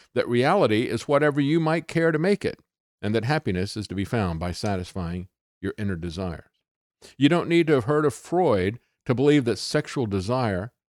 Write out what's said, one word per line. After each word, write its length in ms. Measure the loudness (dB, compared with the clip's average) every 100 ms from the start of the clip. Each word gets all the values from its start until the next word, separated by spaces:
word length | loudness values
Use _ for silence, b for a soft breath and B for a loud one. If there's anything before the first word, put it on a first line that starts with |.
| b
that 140 | -4 0
reality 600 | 2 2 4 4 2 0
is 180 | -4 0
whatever 320 | 2 2 2
you 220 | 0 2
might 260 | 2 0 -2
care 240 | 0 0
to 80 | 2
make 240 | 0 0
it." 160 | -2 -8 _ _ _ _
And 120 | -4
that 120 | -2 0
happiness 520 | -2 -2 -2 -4 -6
is 100 | -8
to 80 | -6
be 100 | -4
found 340 | -2 -2 -2
by 120 | -6
satisfying 760 | -4 -4 -4 -6 -8 -8 -8 -10 _ _ _
your 120 | -8 -6
inner 180 | -6 -4
desires. 560 | -6 -6 -8 -10 -14 _ _ _ _ _ B 0
You 120 | 2
don't 200 | 4 2
need 180 | 2 4
to 60 |
have 120 | 2 2
heard 200 | 0 0
of 80 |
Freud 640 | -2 -4 0 2 2 0 -4 _ _ -4
to 100 | 2
believe 300 | 4 4 4
that 140 | -2
sexual 460 | -2 -4 -2 -4 -2
desire 640 | -2 -2 -2 0 -2 -4 -10 _